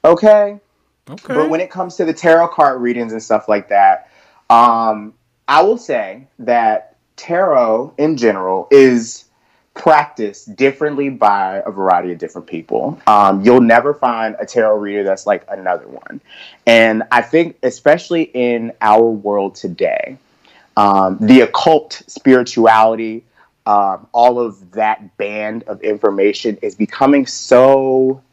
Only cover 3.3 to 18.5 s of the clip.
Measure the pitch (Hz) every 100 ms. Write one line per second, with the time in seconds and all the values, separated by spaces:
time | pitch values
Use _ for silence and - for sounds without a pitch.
3.3 | 107 - 104 - 101 98 92 - _ _
4.3 | _ _ 117 120 117 113 107 107 _ _
5.3 | _ - 147 190 240 - 107 98 110 135
6.3 | _ 117 120 113 107 - _ _ - -
7.3 | 170 190 135 113 110 143 - 151 147 117
8.3 | 98 92 92 - 139 131 120 113 - _
9.3 | _ _ _ _ - - 151 147 - 107
10.3 | - - 101 135 135 151 139 139 123 107
11.3 | 101 95 98 - 98 95 87 90 85 82
12.3 | 85 - 82 - 57 - 160 - 104 98
13.3 | 98 104 127 117 117 139 143 127 117 110
14.3 | 107 104 120 110 107 101 101 98 95 104
15.3 | 95 - 98 92 87 62 67 - - _
16.3 | - - _ - 117 113 110 - 123 117
17.3 | 160 170 - 127 - 147 160 - 170 160
18.3 | 123 123